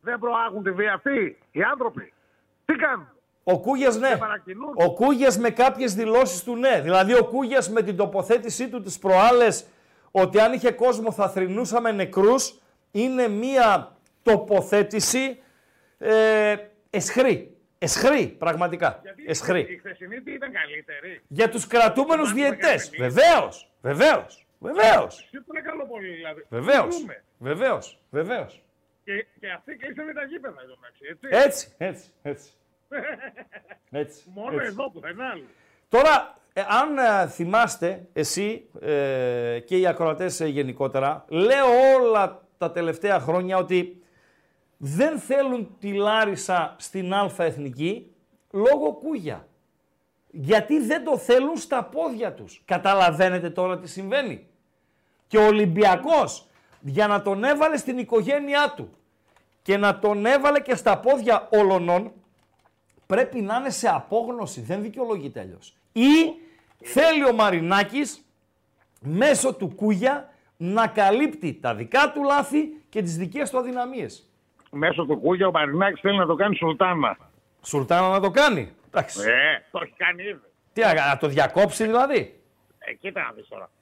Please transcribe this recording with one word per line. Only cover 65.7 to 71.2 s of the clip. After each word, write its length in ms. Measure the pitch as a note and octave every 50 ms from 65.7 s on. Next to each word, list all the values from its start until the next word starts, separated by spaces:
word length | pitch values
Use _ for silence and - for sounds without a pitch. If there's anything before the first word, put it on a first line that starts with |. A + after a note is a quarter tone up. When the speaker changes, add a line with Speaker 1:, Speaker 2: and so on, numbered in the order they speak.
| _ _ _ _ _
Speaker 2:
Ή 160 | A3+ A#3 C4+ D4 D#4+ E4 D#4+ - - - - _ _ _ _ _ _ -
θέλει 460 | - - B3+ D4+ E4 D#4+ D4+ C#4+ C4
ο 40 | A#3
Μαρινάκης, 920 | A3 A3 G#3 F3+ E3+ E3 E3+ F#3+ G3 G3+ G3+ G#3+ C#4 D4 - - - _ _ _ _ _ _ _ _ _ _ _ _ _ _ _ _
μέσω 540 | - C#3 D#3 F3+ B3 D4+ C#4+ - - C4 C4
του 200 | - G3+ E3+ -
Κούγια, 540 | - G3+ G#3+ G#3+ F3+ G3+ C4 C#4+ C#4+ C#4 - _ _ _ _ _
να 300 | _ E3 F3 G3 A3 A3+
καλύπτει 720 | G#3+ - G#3 G3+ G3 G3+ A#3